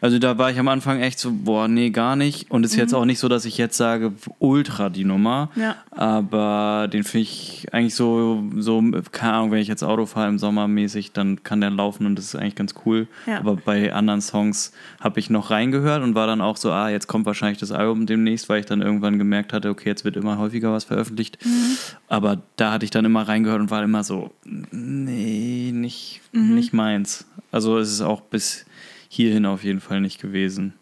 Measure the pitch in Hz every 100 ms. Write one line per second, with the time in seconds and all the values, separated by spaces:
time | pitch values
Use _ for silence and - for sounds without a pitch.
0 | 120 120 123 117 127 127 131 135 131 135
1 | 127 127 127 110 104 107 110 117 120 110
2 | 117 135 143 143 - 123 117 110 117 127
3 | 120 127 127 123 113 107 117 - 117 113
4 | 110 101 - - 139 139 143 123 101 90
5 | 95 95 107 127 151 - 220 214 - -
6 | 110 110 101 107 104 104 107 104 107 104
7 | 101 113 110 - - - - 117 117 104
8 | 120 117 117 110 104 107 107 113 113 -
9 | - - 117 110 110 107 107 107 73 110
10 | 107 - 107 104 104 104 104 104 104 104
11 | 98 - 98 98 - 107 101 101 101 101
12 | 104 98 95 - 104 101 101 - - 113
13 | 113 - - 147 98 98 - 104 104 -
14 | 107 104 101 104 104 101 - - - -
15 | 113 101 104 107 104 107 120 135 147 151
16 | 127 110 110 110 101 107 120 87 107 104
17 | - 110 107 104 107 101 101 101 107 113
18 | 110 110 110 113 - 107 104 104 101 104
19 | 101 101 101 101 104 107 104 101 - 101
20 | 104 101 104 104 107 117 113 110 - 113
21 | 113 110 110 - 240 240 240 262 - -
22 | _ 214 208 95 - - 110 107 104 113
23 | 110 110 107 107 110 110 104 107 107 110
24 | 104 95 - - - - - - 120 139
25 | 135 123 110 107 117 123 123 120 120 -
26 | - - - 233 156 117 240 113 110 104
27 | 101 - - - - 110 110 113 107 104
28 | 95 104 - 110 - - - - - -
29 | - - 117 107 101 98 101 98 - 98
30 | 98 - 101 98 95 98 98 -